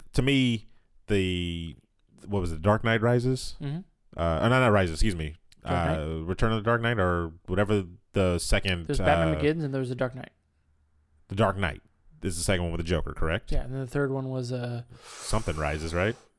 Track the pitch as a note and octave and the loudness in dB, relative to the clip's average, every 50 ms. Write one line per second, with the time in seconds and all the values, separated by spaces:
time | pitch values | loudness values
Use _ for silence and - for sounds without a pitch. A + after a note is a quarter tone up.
0 | - - - - B2+ C3+ C#3 C3+ C3 B2 A#2 G#2+ - - - - _ _ _ - | -12 -2 0 2 2 4 4 4 4 4 2 0 -4 -10 -20 -20 _ _ _ -16
1 | _ - G#2 G2 F#2+ F#2 F2+ F2 F2 F2 E2+ E2+ E2 E2 C#2 - _ _ _ _ | _ 0 2 2 2 2 0 0 -2 -4 -4 -6 -8 -10 -12 -16 _ _ _ _
2 | _ _ _ - - G2 G2+ G2+ F2+ F2 E2 D#2 D#2 G#2 G#2 A2+ G#2+ A2+ A2+ A2+ | _ _ _ -20 -8 -4 -2 -2 -2 -2 -4 0 2 2 2 4 4 2 2 2
3 | G#2+ A#2+ A#2+ B2 A#2+ B2 - - - - - - D3+ C#3 C#3+ E3+ G3 - _ _ | 4 4 2 2 2 0 0 -2 -4 -8 -10 -8 -8 -8 -8 -8 -10 -14 _ _
4 | _ _ - - E2+ E2 E2 D#2 - A#2 B2 B2+ B2+ A#2+ G#2 G2+ F#2+ E2+ D#2+ D#2 | _ _ -6 -2 0 0 0 2 2 4 4 4 6 6 6 4 4 2 2 2
5 | - G#2+ F#2+ E2 D#2 D2+ D#2+ - _ _ - - - - - F2 E2+ D#2+ D#2+ D#2 | 2 2 2 -2 -6 -8 -10 -12 _ _ -20 -14 -6 -4 -2 0 0 0 0 -2
6 | D2+ D#2 D#2+ D#2+ D#2+ E2+ F#2 - A#2 A2+ A2+ A2 G2+ A2+ A#2+ A#2 A2+ A#2 A#2+ G#2+ | -4 -4 -6 -6 -6 -6 -2 0 2 2 2 0 2 0 0 2 0 0 0 2
7 | F#2 F2+ F2 F2 E2+ E2 D#2+ - - - F2+ F#2 G#2 G2+ G#2+ G2+ F#2+ E2+ F2+ - | 2 2 2 0 -2 -4 -6 -12 -8 -2 0 0 2 2 2 0 0 -2 -8 -18
8 | _ _ - G2+ F#2+ F2+ F2 E2+ - - - G2+ - G2 F#2 F2 E2+ - C#3+ - | _ _ 0 2 2 2 2 0 0 2 2 2 2 0 -2 -2 -2 -2 -2 2
9 | F#2 F2+ F2 E2+ E2 D#2+ D#2 - - D3 D#3+ E3+ D#3 C#3 C3+ C3+ C3 B2 B2+ B2 | 2 4 4 4 4 2 2 2 0 0 0 0 -2 -4 -4 -4 -4 -4 -4 -4
10 | C3 B2 B2 B2+ - - - _ _ _ _ _ _ _ _ _ _ _ _ _ | -4 -4 -4 -8 -14 -16 -20 _ _ _ _ _ _ _ _ _ _ _ _ _
11 | _ _ _ _ _ - G2 G2 A2 G2 F#2+ G2 G2 D#2 - G1+ - _ _ _ | _ _ _ _ _ -6 0 2 2 2 2 0 -2 -2 -4 -6 -12 _ _ _
12 | _ - - - - G2 E2 E2+ E2 - G2 F2 F2 E2+ E2 E2 E2 E2 F2 D#2 | _ -20 -14 -6 -4 -4 -4 -2 0 0 0 2 0 -2 -2 -2 -2 0 0 0
13 | - - - - - D#2+ E2+ - - - - - - B2+ B2+ C3+ C3 A#2+ - C#3+ | -2 -4 -2 -2 0 0 0 -2 -2 0 0 0 0 -2 -4 -6 -6 -4 -2 -2
14 | C#3+ C3+ C3+ C3+ C3+ C3 C3 C3 B2 A#2+ B2+ B2 A#2+ A#2+ A#2+ A#2 A#2+ - - - | -2 0 -2 -4 -4 -4 -4 -4 -4 -4 -6 -6 -6 -6 -6 -8 -10 -12 -18 -20
15 | - - - - - - - A2 G#2 - D#2+ D2+ D2+ D2 D2+ D#2 D#2 E2 D#2+ F2 | -20 -20 -18 -14 -6 -4 -2 -2 -2 -2 -4 -2 -2 -2 -2 -4 -4 -4 -2 0
16 | F#2 G#2+ A#2+ - - _ _ | 0 0 -2 -4 -12 _ _